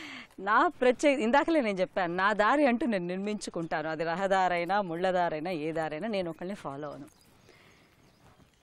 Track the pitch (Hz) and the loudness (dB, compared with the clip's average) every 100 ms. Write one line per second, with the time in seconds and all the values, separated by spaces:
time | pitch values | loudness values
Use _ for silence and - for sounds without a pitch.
0 | 302 262 - - 196 233 330 - 254 240 | -14 -16 -18 -8 2 4 2 2 2 4
1 | 302 269 220 277 - 320 220 185 180 202 | 2 4 4 2 4 2 2 0 -2 -2
2 | 170 180 196 208 208 285 277 233 277 196 | -2 2 2 4 4 6 4 2 0 -2
3 | 175 185 208 214 - 175 165 165 156 156 | -2 -4 -4 -6 -6 -6 -4 -4 -4 -4
4 | 165 170 196 190 180 175 170 202 185 165 | -2 -2 2 2 2 0 0 -2 -2 -2
5 | 190 180 170 156 175 165 156 160 156 151 | 0 2 0 -2 -4 -4 -4 -4 -4 -4
6 | 220 196 170 156 180 202 151 139 147 143 | -4 -4 -4 -8 -10 -8 -10 -10 -10 -12
7 | 151 _ _ _ - - - _ _ _ | -16 _ _ _ -20 -20 -20 _ _ _
8 | _ _ - _ _ _ | _ _ -20 _ _ _